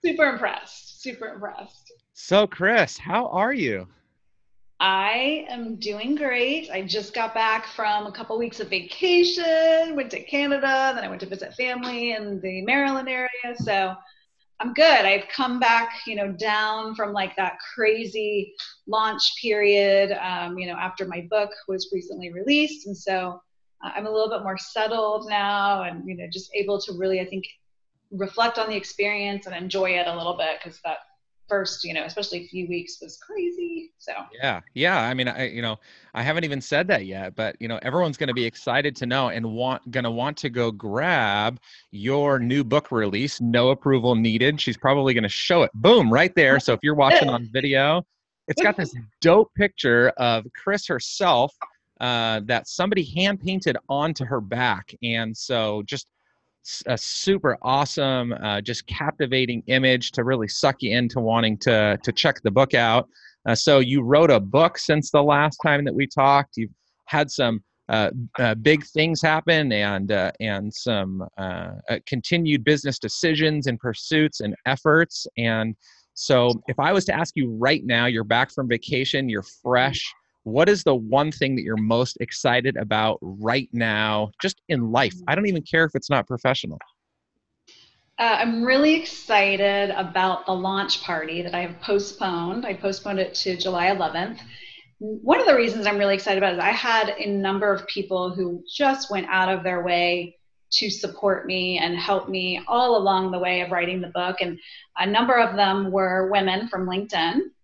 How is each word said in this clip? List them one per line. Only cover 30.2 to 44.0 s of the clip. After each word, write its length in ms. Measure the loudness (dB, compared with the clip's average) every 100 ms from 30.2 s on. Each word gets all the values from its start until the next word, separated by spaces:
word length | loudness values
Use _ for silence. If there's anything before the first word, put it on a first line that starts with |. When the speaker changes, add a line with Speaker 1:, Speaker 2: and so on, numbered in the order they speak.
| -6 -4
Speaker 1:
bit, 240 | -4 -6
'cause 200 | -12 -12
that 140 | -10 -10 -12 _ _ _ -4
first, 360 | -4 -4 -6
you 100 | -6
know, 100 | -6
especially 360 | -6 -8 -8 -10
a 80 | -10
few 200 | -10 -6
weeks 300 | -6 -8 -16
was 180 | -18 -20
crazy. 760 | -12 -6 -6 -4 -8 -10 -14 _
So. 140 | -12 -12 -14
Speaker 2:
Yeah. 300 | -6 -4 -4 -10
Yeah. 280 | -2 0 2
I 120 | 0
mean, 140 | -2 -4
I, 200 | -4 -6
you 140 | -4
know, 160 | -6 -6 _ -20 _
I 100 | -6
haven't 200 | -2 -2
even 180 | -4 -6
said 280 | -2 -2 2
that 180 | -2 -2
yet, 300 | -8 -8 -4
but, 200 | -6 -6
you 80 | -8
know, 100 | -6
everyone's 340 | -4 -2 -2 -2
gonna 180 | -4
be 100 | -2
excited 520 | -4 -4 -2 0 -2 -4
to 100 | -2
know 220 | 0 0
and 260 | -2 -6
want, 340 | -4 -4 -4 -6
gonna 180 | -4 -4
want 260 | -4 -4 -6
to 120 | -6
go 220 | -2 -2
grab 880 | -4 -6 -2 0 2 2 0 -2 -4 _ -20 _
your 480 | -6 -2 0 2 2
new 240 | 2 0
book 260 | 2 0 0
release, 500 | -2 0 -2 -4 -2
No 300 | 0 4 4
Approval 460 | 4 2 2